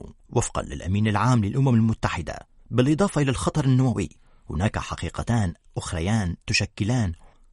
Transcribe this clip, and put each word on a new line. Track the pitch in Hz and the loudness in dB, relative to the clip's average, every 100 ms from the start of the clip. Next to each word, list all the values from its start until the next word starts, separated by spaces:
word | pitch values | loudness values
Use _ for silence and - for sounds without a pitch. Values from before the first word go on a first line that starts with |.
| - - - | -8 -20 -4
وفقاً | 120 - - | -2 -2 -4
للأمين | - - 85 101 110 | -6 -6 -2 0 2
العام | 104 117 123 | 2 4 4
للأمم | 101 135 139 | 2 2 4
المتحدة | 113 113 110 107 87 78 - - _ - | 4 4 0 -2 -4 -8 -10 -14 _ -4
بالإضافة | 113 127 151 196 151 | 0 2 4 2 2
إلى | 135 | 0
الخطر | 120 175 156 | 0 -2 0
النووي | 135 127 131 104 87 - _ _ - | 4 4 4 0 -4 -8 _ _ -8
هناك | 76 104 - | -2 0 -2
حقيقتان | - 76 85 - - 117 104 - _ - | -6 -6 -6 -6 -2 0 0 -4 _ -10
أخريان | - 87 87 113 90 - - | -6 -4 0 0 0 -4 -2
تشكلان | 104 101 - 110 127 98 85 - - - | -2 -2 -2 0 0 0 -4 -14 -20 -20